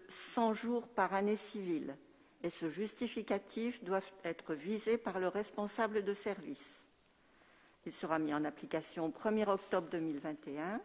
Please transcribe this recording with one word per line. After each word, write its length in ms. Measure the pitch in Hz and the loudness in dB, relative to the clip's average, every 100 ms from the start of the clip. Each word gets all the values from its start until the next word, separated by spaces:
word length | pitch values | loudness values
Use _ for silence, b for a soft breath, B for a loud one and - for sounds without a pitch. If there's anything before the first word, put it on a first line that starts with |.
| - | -4
cent 460 | - - 247 226 | -12 -2 4 4
jours 340 | 208 233 240 233 | 4 2 0 0
par 260 | - 180 | 2 4
année 220 | 196 208 214 | 6 4 2
civile 600 | - 214 185 156 139 139 b b b b | 0 -4 0 0 0 -8 b b b b
et 80 | 170 | -4
ce 200 | - 165 | -2 -4
justificatif 1120 | 160 214 - 233 233 214 202 - 226 233 240 | -2 -4 -2 -2 -2 0 0 0 -2 -2 -2
doit 180 | 180 190 190 - | 0 0 0 -6
être 300 | 170 165 - | -4 -4 -4
visé 440 | 151 170 214 220 226 | -4 0 0 2 2
par 220 | 214 185 | 2 0
le 80 | 180 | 2
responsable 760 | 196 208 - 208 - 220 214 | 2 -2 -2 -2 2 2 2
de 100 | 196 | 0
service. 680 | 202 214 196 - 135 - - - _ _ b b b b b b b 139 | -2 -2 -4 -6 -10 -12 -20 -20 _ _ b b b b b b b -10
Il 60 | |
sera 280 | - 165 160 | -6 0 2
mis 140 | 151 | 2
en 120 | 147 151 | 0 0
application 640 | - - 160 - 175 160 | -4 -4 -4 -4 -4 -4
au 20 | |
premier 380 | - 220 214 208 | 0 2 4 4
octobre 420 | 196 - 185 165 | 2 2 0 0
deux 100 | 170 | -2
mille 200 | 160 143 | 0 -2
vingt 280 | 156 147 - | -4 -6 -6
et 120 | 147 | -4
un. 200 | 170 226 | -4 -4